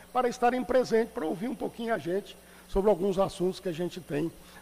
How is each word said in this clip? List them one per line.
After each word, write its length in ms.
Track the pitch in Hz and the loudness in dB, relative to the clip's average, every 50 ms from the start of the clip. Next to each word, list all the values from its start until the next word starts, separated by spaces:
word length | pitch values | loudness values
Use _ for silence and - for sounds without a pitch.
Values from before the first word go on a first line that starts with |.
| - - | -12 -4
para 160 | - 247 247 240 | -2 0 0 0
estarem 360 | 226 - 240 240 247 254 247 | 0 2 2 2 2 2 0
presentes, 480 | - 247 254 240 147 214 220 233 - | 2 2 2 2 4 2 2 2 2
para 120 | - - 151 | -2 -6 -4
ouvir 220 | 156 - 160 202 | -4 -4 -4 -4
um 80 | 254 240 | -6 -4
pouquinho 400 | - 233 - - - 233 226 226 | -4 -6 -8 -6 -6 -4 -2 -2
a 40 | 185 | -2
gente 380 | 131 160 180 202 202 - - - - - - - - - | -2 -2 -2 -4 -4 -6 -16 -20 -20 -20 -20 -20 -12 -4
sobre 220 | - 196 190 214 | 0 2 4 4
alguns 260 | 202 160 180 202 185 | 4 4 2 0 2
assuntos 440 | 175 196 170 - - 175 185 180 - | 2 0 0 0 0 -2 -2 -2 -2
que 80 | - 190 | -6 -6
a 40 | |
gente 280 | 165 151 180 170 - 190 | -4 -4 -4 -6 -6 -8
tem 320 | 151 - 135 147 160 165 - - - - - - | -10 -4 -4 -2 -2 -2 -6 -10 -20 -20 -20 -20